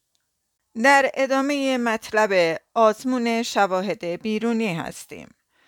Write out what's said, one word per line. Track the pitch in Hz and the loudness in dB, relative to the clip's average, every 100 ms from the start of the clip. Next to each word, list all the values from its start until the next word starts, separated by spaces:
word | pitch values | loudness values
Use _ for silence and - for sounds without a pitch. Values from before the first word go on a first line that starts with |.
| _ _ _ _ _ _ _ 226 | _ _ _ _ _ _ _ 0
در | 254 277 262 | 4 4 4
ادامه | - 262 269 277 285 269 262 | 0 -2 0 0 -2 -2 -2
مطلب | 233 220 - 214 214 190 165 160 - | -2 -4 -2 0 2 4 2 0 -4
آزمون | - 220 214 254 254 233 226 | 2 2 2 -2 -2 -2 -2
شواهد | 233 233 202 185 196 175 175 | -2 0 2 0 -2 -6 -6
بیرونی | 175 220 214 226 226 226 165 | -6 -4 -4 -2 -2 -2 -4
هستیم. | - - - - 71 _ _ _ | -6 -12 -16 -18 -18 _ _ _